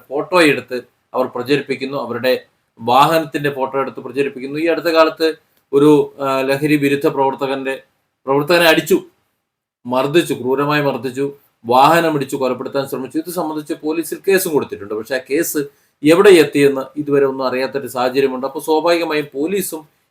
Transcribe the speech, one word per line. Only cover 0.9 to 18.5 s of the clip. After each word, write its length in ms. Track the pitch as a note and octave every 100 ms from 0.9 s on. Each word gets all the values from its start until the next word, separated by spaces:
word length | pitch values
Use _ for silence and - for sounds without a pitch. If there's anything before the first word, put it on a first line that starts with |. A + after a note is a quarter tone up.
| _ _
അവർ 120 | B2 B2+ B2
പ്രചരിപ്പിക്കുന്നു, 640 | A#2+ C#3+ C#3 B2+ C3+ C#3
അവരുടെ 480 | A#2+ A#2 B2+ B2 - _ _ _
വാഹനത്തിൻ്റെ 720 | A2+ B2+ D3+ E3 D3 D3+ C#3+ C#3
ഫോട്ടോ 240 | B2+ C3+
എടുത്ത് 180 | B2+ A2+
പ്രചരിപ്പിക്കുന്നു. 600 | B2 B2 C#3 B2 C3+ D3
ഈ 80 | E3
അടുത്ത 180 | D#3 D#3+
കാലത്ത് 500 | D#3+ D#3+ D#3+ D#3+ D3+ _ _ _
ഒരു, 400 | C#3 D3 D3 C#3 -
ആ, 220 | C3+ C3+
ലഹരി 340 | C3+ C#3 D3 D3+
വിരുദ്ധ 320 | C#3+ C#3+ D#3
പ്രവർത്തകൻ്റെ, 720 | C#3 C3+ C3 C3+ C3+ C3+ C3 - _ _ _ C3
പ്രവർത്തകനെ 420 | C#3 C#3+ F3 E3+
അടിച്ചു, 360 | D#3+ D#3+ - - _ _ _ _ _ _ _ A#2+
മർദ്ദിച്ചു, 480 | B2+ C#3+ E3 D3+
ക്രൂരമായി 480 | B2 B2 C3+ D3 D3+
മർദ്ദിച്ചു, 520 | C#3+ B2+ B2 B2+ C#3 - _ _ A2+
വാഹനം 500 | B2 C#3 E3+ E3 D3+
ഇടിച്ചു 200 | C3 C3+
കൊലപ്പെടുത്താൻ 520 | B2+ B2 C3 C#3 C3+
ശ്രമിച്ചു. 300 | B2+ B2+ D#3
ഇത് 120 | D#3+
സംബന്ധിച്ച് 440 | F3 D#3 D3+ D3+ D3+
പോലീസിൽ 340 | D3+ E3 D#3+ E3 -
കേസും 260 | F#3+ F3+
കൊടുത്തിട്ടുണ്ട്. 400 | C#3+ A#2 G#2 G2+
പക്ഷേ 220 | G#2+ A2+ C3
ആ 40 | B2+
കേസ് 280 | D3 E3 D#3 C#3 _ _ _
എവിടെ 260 | D3 E3+ G3+
എത്തിയെന്ന് 680 | F3 C#3+ C#3+ C#3 C3+ C3 D3
ഇതുവരെ 260 | C#3+ C#3+ C#3
ഒന്നും 220 | C3+ C3
അറിയാത്തൊരു 400 | B2+ C3 C#3 B2
സാഹചര്യമുണ്ട്. 600 | B2 B2+ C3 C3+ B2+
അപ്പോൾ 120 | C3+